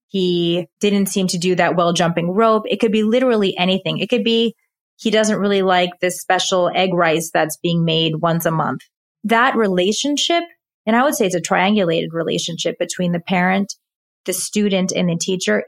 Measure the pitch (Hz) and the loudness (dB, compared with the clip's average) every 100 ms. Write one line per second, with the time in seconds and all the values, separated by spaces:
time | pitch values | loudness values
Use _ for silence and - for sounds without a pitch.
0 | _ 196 180 175 170 175 165 - 208 202 | _ -2 0 0 0 -2 -4 -4 0 2
1 | 196 202 185 180 185 180 170 170 170 175 | 0 0 -2 0 0 2 2 2 2 2
2 | 170 170 170 190 226 220 - 202 226 214 | 0 0 -2 2 2 2 0 -2 0 2
3 | 214 247 262 220 190 180 180 190 160 156 | 2 2 2 2 0 0 0 0 -2 -6
4 | 196 240 226 226 226 - _ _ _ - | -2 -2 0 0 0 -4 _ _ _ -8
5 | 220 214 214 190 202 196 190 180 180 - | 0 2 2 0 0 2 2 2 0 -2
6 | 180 175 - 185 - 185 175 180 190 175 | -4 -2 0 0 0 0 0 0 0 2
7 | 165 160 165 165 156 - 175 170 165 160 | 2 0 0 0 -2 -2 -2 0 0 0
8 | 160 156 170 170 165 160 147 135 - _ | 0 0 -2 0 -2 -2 -4 -6 -12 _
9 | _ _ 214 226 254 226 202 180 185 214 | _ _ -2 2 2 2 0 2 0 0
10 | 285 285 - 339 339 _ _ _ 214 233 | -2 -2 0 0 -2 _ _ _ 0 2
11 | 285 - 190 175 - 180 190 214 170 165 | 2 0 0 -2 0 2 2 2 2 0
12 | 165 165 165 170 - 165 165 - 175 - | -2 -4 -4 -4 -4 -6 -4 -4 -6 -4
13 | 175 175 - 185 185 196 196 - _ _ | -2 -2 -2 0 2 0 -2 -8 _ _
14 | _ _ - 180 - 208 208 190 185 180 | _ _ -8 -6 -2 0 2 0 0 0
15 | 175 170 - 185 208 214 | 0 -2 -4 -4 -2 -2